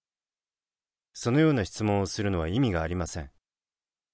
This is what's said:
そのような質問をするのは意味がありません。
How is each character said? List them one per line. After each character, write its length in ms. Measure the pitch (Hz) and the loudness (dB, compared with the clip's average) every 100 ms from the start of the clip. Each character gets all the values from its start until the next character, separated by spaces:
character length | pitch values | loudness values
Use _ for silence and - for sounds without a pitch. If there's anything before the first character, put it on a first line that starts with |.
| _ _ _ _ _ _ _ _ _ _ _ | _ _ _ _ _ _ _ _ _ _ _
そ 180 | - 117 | -6 0
の 80 | 143 | 4
よ 120 | 160 | 4
う 20 | |
な 120 | 131 | 2
質 200 | 92 - | 0 -2
問 160 | 107 101 | 0 2
を 60 | 95 | 0
す 140 | - | -2
る 120 | 101 | -2
の 80 | 90 | 0
は 80 | 80 | 0
意 100 | 113 | 0
味 140 | 123 | 0
が 100 | 85 | 0
あ 40 | 80 | -2
り 80 | 90 | -4
ま 100 | 82 | -4
せ 140 | 80 | -6
ん。 100 | 71 _ _ _ _ _ _ _ _ | -10 _ _ _ _ _ _ _ _